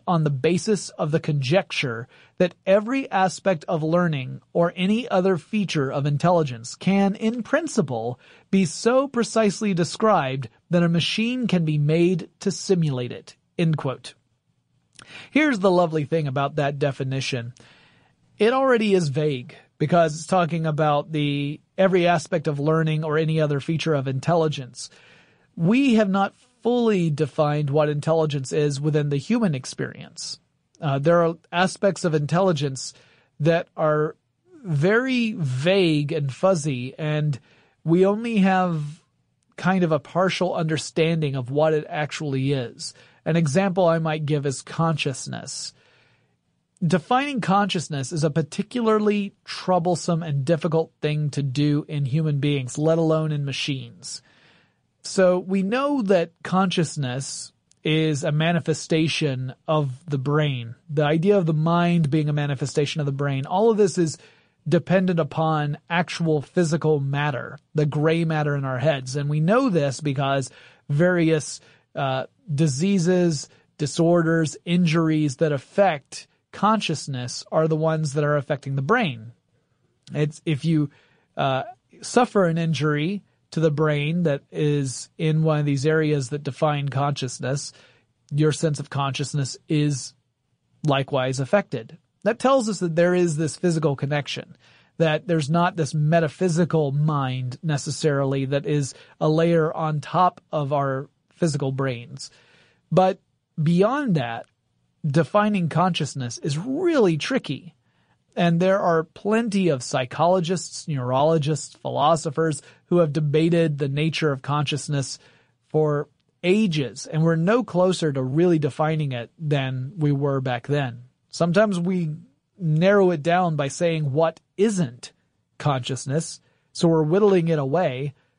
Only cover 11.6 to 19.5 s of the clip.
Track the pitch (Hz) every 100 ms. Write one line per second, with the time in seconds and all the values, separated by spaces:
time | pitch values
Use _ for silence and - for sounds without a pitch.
11.6 | 156 151 147 165 175 175 - _ 202 -
12.6 | - 180 156 127 123 101 - - _ -
13.6 | 165 151 139 123 - - _ _ _ _
14.6 | _ _ _ - - - - 277 302 220
15.6 | 196 175 170 156 139 165 147 135 139 151
16.6 | 143 143 147 - 131 135 - 127 117 -
17.6 | - _ _ _ _ _ _ - 214 262
18.6 | 269 240 214 190 151 135 151 131 123